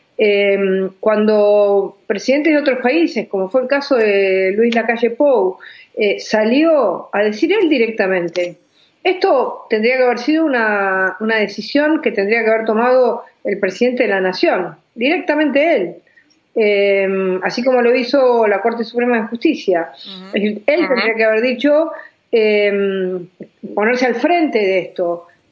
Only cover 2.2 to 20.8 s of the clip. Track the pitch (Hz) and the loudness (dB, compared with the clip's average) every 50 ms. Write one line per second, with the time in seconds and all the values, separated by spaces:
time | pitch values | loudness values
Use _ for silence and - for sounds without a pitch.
2.2 | - - 262 294 294 320 302 294 285 294 254 254 247 247 269 339 339 - - 233 | -2 0 0 2 2 2 2 2 2 0 -2 0 0 0 0 2 0 0 -2 -4
3.2 | 190 - - 196 190 185 - 262 254 247 285 277 277 - 277 240 220 214 202 196 | -6 -4 -4 -4 -4 -2 -2 -2 0 0 -2 -2 0 0 0 2 2 2 2 2
4.2 | 196 190 190 190 190 190 196 208 226 240 233 233 226 233 233 226 240 226 226 - | 0 2 0 0 0 0 0 0 0 0 0 0 0 -2 -2 -2 -2 -2 0 0
5.2 | 294 285 269 226 190 190 - - - - - - - _ _ - 220 202 196 202 | 2 2 2 2 0 -2 -4 -6 -14 -20 -20 -20 -20 _ _ -2 -2 -2 -2 -4
6.2 | 202 - - 214 214 220 240 285 311 330 320 294 247 196 170 - - - - 202 | -4 -2 0 0 2 2 2 2 4 4 2 2 2 0 -2 -4 -8 -6 -4 -2
7.2 | 208 214 208 214 320 311 381 440 392 311 302 254 226 226 220 - 202 185 190 185 | -2 -2 -2 -2 -2 0 0 0 2 2 2 2 0 0 0 -2 -2 0 0 -2
8.2 | 175 170 170 180 180 175 170 - _ _ _ _ _ _ _ _ - 359 370 370 | -4 -4 -4 -4 -6 -6 -8 -14 _ _ _ _ _ _ _ _ -2 -2 0 0
9.2 | - 392 320 262 233 165 - - - - - 214 214 233 254 262 254 247 240 214 | 2 2 2 2 0 -2 -6 -10 -6 -4 -2 0 0 0 2 2 2 2 0 0
10.2 | 220 - 311 320 320 311 262 240 226 214 208 202 196 196 190 190 190 190 185 - | -2 0 0 0 0 0 0 0 0 0 0 0 0 0 0 0 0 -2 -2 -4
11.2 | 220 220 220 220 208 196 - - 202 - - 285 294 302 311 302 - 233 - - | -2 -2 0 0 0 -2 -4 -8 -10 -2 0 0 2 2 0 0 0 -2 -2 0
12.2 | 196 196 220 233 220 220 220 226 220 226 220 214 233 247 254 262 254 233 202 - | 0 0 0 0 2 2 0 0 0 0 0 0 2 4 4 4 4 2 0 -4
13.2 | - - _ _ - 208 202 185 202 190 185 - 240 247 247 247 247 208 196 190 | -8 -14 _ _ -6 -6 -4 -2 -2 -4 -2 0 0 0 0 0 0 0 0 0
14.2 | 190 185 180 - - 330 262 196 180 165 156 - _ _ _ 247 226 269 330 339 | 0 -2 0 0 0 0 0 0 -2 -6 -10 -16 _ _ _ -4 -2 0 0 0
15.2 | - - 294 294 311 294 240 277 294 339 320 240 185 170 175 - - _ _ _ | -2 -2 -2 0 0 0 2 2 2 2 2 0 0 -4 -8 -12 -20 _ _ _
16.2 | _ _ _ _ _ _ _ 233 220 208 208 202 202 202 196 196 196 190 196 190 | _ _ _ _ _ _ _ 0 0 2 2 2 2 2 2 2 0 0 0 -2
17.2 | 190 185 185 185 185 185 170 - 240 262 254 247 240 233 247 262 262 240 - 285 | -2 -2 -2 -2 -2 -4 -4 -2 0 0 2 2 2 2 2 2 0 0 2 2
18.2 | 262 254 240 233 226 208 208 190 - 226 220 226 226 220 - 240 240 247 240 226 | 4 4 4 2 2 2 0 0 0 -2 -2 -4 -6 -6 -4 -2 -2 0 0 -2
19.2 | 214 220 - 233 - 330 269 - - - 180 170 165 165 - - - - 190 185 | -2 -4 -6 -2 -2 -2 -2 0 -2 0 0 0 -2 -4 -10 -16 -20 -18 -18 -18
20.2 | 185 190 208 220 202 214 208 208 - - 294 320 | -16 -8 -4 -2 -2 -2 -4 -2 -2 0 0 0